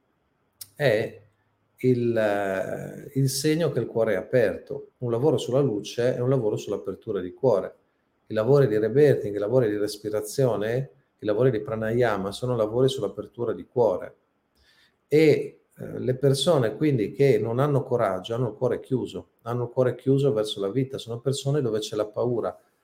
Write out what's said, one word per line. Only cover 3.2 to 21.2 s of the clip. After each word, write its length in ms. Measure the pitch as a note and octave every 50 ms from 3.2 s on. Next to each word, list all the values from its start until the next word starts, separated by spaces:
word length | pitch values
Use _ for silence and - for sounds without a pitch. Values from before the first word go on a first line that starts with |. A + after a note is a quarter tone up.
| C#3 C3
segno 420 | C3 - - D#3 D#3 D#3+ E3+ D3
che 80 | C#3 B2+
il 60 | A2+
cuore 260 | - - A#2 A2+ A2 G2+
è 20 |
aperto. 760 | F#2 - - - B2+ A2+ F#2+ E2+ - - - G#2 - - - _ -
Un 120 | B2+ A#2+
lavoro 260 | A#2 A2+ C3 D#3+ D#3
sulla 220 | - - - A#2+ C3+
luce 560 | C#3+ B2+ G#2+ G2+ F#2+ - - - A#2+ B2+ -
è 40 | -
un 100 | B2 C3
lavoro 280 | C#3 C3 A2 G#2 A2
sull'apertura 640 | A2+ - - G2+ F#2+ - G2 F#2+ - - - G2+ F#2+
di 120 | F2+ F2+ -
cuore. 420 | - - C3 G#2+ F#2+ F2+ - - _ _ _ _ _ _ _ _ _ _
I 60 | - G#2+
lavori 340 | A2 A2 A#2+ C#3 C#3+ C#3
di 100 | A2 G#2+
rebirthing, 580 | G#2+ G#2+ G#2+ A2+ C#3 D3+ C#3 A#2+ G2+ - G#2 G2+
i 40 | G2+
lavori 300 | G#2 G#2+ A#2+ C3 B2 G#2+
di 80 | G#2
respirazione, 1120 | G#2 G#2 G#2 - - - G#2 G#2 G#2+ G#2 - - - C3+ B2 A2 G2+ G#2 A2 A#2 C3 C#3 - _ _ _ _ _ -
i 60 | -
lavori 260 | G#2 G#2 G#2 B2+ C3+
di 80 | B2+ -
pranayama 720 | - - A2 A2 A2 A2 A#2 A#2+ B2 A#2 G#2 G2 F#2+ G2+
sono 240 | G2 - - B2+ B2
lavori 320 | A#2 G#2+ G#2+ A2 B2 C3 C3
sull'apertura 640 | C3 - G2+ G2 - - G2 - _ - A#2+ A2+ G2+
di 120 | F2 -
cuore. 500 | _ - B2+ A#2+ G#2+ F2+ E2 - - - _ _ _ _ _ _ _ _ _ _ _ _ _ _ _ _ _ _
E, 540 | - - D3+ D#3+ D3+ C3 - - - - _ _ _ _
eh, 220 | - - G#2+ G#2 G#2+
le 160 | A2 A#2+ B2+
persone 600 | - - C#3 C3 C3+ - F3+ E3+ C#3 A#2 G#2+ G#2+
quindi 360 | - D#3 D3+ C#3 A#2 G2+ F2+
che 280 | - - C#3 C3+ A#2+ G#2
non 200 | - A#2 A#2 B2
hanno 240 | C#3 D3+ C#3+ B2+ -
coraggio, 520 | - A#2+ A#2 A2+ G2 F#2 F#2 F#2 - A2+
hanno 140 | A#2+ C3 A2
il 60 | -
cuore 240 | - B2+ A#2+ A#2+ -
chiuso, 520 | - - C3+ B2 G#2 - - F2+ - _ _ _ -
hanno 200 | A2+ A#2+ B2 B2
il 60 | A#2
cuore 260 | - C3 B2+ B2 A#2+
chiuso 360 | - - C3+ C3+ C#3 C#3 C#3 A2
verso 260 | G#2+ G#2+ - - G#2
la 100 | G2 G2
vita, 280 | G#2+ C3+ C3+ C3+ -
sono 220 | G2 - A2 A#2
persone 420 | A#2